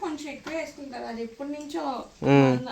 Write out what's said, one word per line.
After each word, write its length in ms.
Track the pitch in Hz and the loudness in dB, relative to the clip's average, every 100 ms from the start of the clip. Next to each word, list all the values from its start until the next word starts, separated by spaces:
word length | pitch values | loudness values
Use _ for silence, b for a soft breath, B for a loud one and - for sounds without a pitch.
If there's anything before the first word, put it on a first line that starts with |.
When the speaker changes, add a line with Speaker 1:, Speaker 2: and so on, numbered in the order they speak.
Speaker 1:
కొంచెం 280 | 381 294 294 | -6 -6 -8
ఎక్కువ 260 | - 294 | -10 -6
వేసుకుంటారు. 500 | 320 294 - 277 240 | -6 -6 -10 -12 -8
అది 180 | 233 233 | -8 -6
ఎప్పటి 280 | 233 - 277 | -8 -8 -8
నుంచో 540 | 294 294 330 294 233 - - | -8 -6 -4 -4 -4 -8 -2
Speaker 2:
మ్మ్. 440 | - 139 135 127 | 6 8 8 4
Speaker 1:
మన 20 | 254 | -2